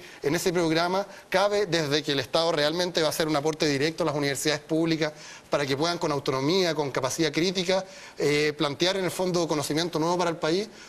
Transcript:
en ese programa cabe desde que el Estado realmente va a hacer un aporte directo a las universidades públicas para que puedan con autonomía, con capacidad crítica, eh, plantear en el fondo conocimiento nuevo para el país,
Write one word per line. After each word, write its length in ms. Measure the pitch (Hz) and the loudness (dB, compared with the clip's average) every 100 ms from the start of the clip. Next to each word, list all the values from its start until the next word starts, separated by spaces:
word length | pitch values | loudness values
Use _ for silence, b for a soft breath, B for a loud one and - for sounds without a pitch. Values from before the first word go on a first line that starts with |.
| B B | B B
en 140 | 143 170 | -2 0
ese 180 | 185 | 0
programa 520 | 175 165 160 175 185 196 B B | 2 2 2 2 0 -4 B B
cabe 360 | 185 202 202 202 | 2 2 2 2
desde 380 | 165 147 151 | 0 2 0
que 80 | 147 | 0
el 80 | 139 | -2
Estado 320 | 123 165 165 | 0 2 2
realmente 500 | 165 147 170 180 180 | 2 2 0 -2 0
va 60 | 156 | 0
a 20 | |
hacer 180 | - 156 | 0 0
un 80 | 151 | 2
aporte 300 | 151 156 156 | 0 0 0
directo 380 | 139 151 165 | 2 0 0
a 20 | 165 | -2
las 80 | 147 | 0
universidades 460 | 143 139 156 151 | -2 0 0 -2
públicas 500 | - 160 165 156 156 - B B - | -2 0 0 0 -2 -6 B B -4
para 160 | 151 139 | -2 0
que 100 | 135 | 0
puedan 220 | 165 170 | 0 0
con 140 | 165 | -2
autonomía, 640 | 143 143 131 139 190 175 151 | -2 -2 -2 2 2 2 0
con 160 | 143 | -2
capacidad 400 | 127 131 - 160 | -2 -2 0 0
crítica, 500 | 147 185 190 175 185 - B B B | 0 0 0 0 0 -2 B B B
eh, 340 | 151 147 151 147 | 0 2 2 0
plantear 420 | 151 139 175 196 | -2 0 0 0
en 80 | 180 | -2
el 40 | |
fondo 380 | - 185 175 160 | -2 0 0 0
conocimiento 500 | 156 139 151 175 156 | 0 0 0 0 0
nuevo 180 | 160 180 | 0 2
para 140 | 175 | 0
el 80 | 165 | 0
país, 320 | 156 175 214 B | 0 0 -2 B